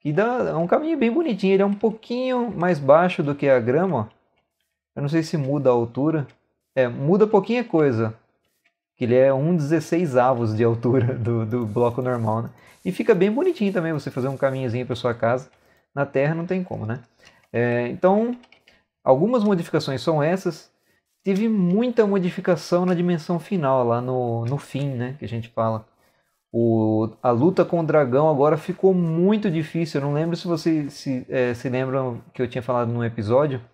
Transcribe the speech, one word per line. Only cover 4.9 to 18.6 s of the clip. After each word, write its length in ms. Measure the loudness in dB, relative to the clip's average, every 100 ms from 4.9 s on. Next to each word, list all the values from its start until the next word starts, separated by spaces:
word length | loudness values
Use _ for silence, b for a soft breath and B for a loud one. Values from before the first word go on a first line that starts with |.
Eu 60 | -8
não 80 | -2
sei 140 | -2
se 120 | -2 -2
muda 320 | -2 0 4
a 20 |
altura. 540 | 2 2 -2 0 0 -4 _ _ _ _
É, 120 | 0 0
muda 400 | 0 2 4 4
pouquinha 380 | 4 2 -2
coisa. 500 | 0 2 2 2 -2 -4 _ _ _ _ _ _ _ _
Que 60 |
ele 100 | 2
é 180 | 4 4
um 240 | 4 2 0
dezesseis 580 | 2 0 0 -2 2
avos 400 | 2 4 2 0
de 80 | 2
altura 520 | 2 2 2 2 2
do, 320 | -2 -2 -2 -2
do 180 | -4
bloco 380 | -2 0 0 0
normal, 400 | -4 -2 -2 -2
né? 80 | -4 -12 b b
E 80 | -8
fica 220 | -4 2
bem 180 | 2 2
bonitinho 400 | 2 -2 0 -2
também 220 | -2 -2
você 160 | -4 -6
fazer 180 | -6 -6
um 80 | -2
caminhozinho 480 | -2 -2 -4 -4
pra 100 | -6
sua 200 | -4 -4
casa. 340 | -2 0 0 -4 b b b b
Na 100 | -6
terra 300 | -2 0 0
não 100 | -2
tem 180 | -4 -4
como, 220 | -4 -8
né? 160 | -6 -8 -10 _ b b b
É, 380 | -2 0 0 -2
então, 480 | 0 2 2 0 -6 _ _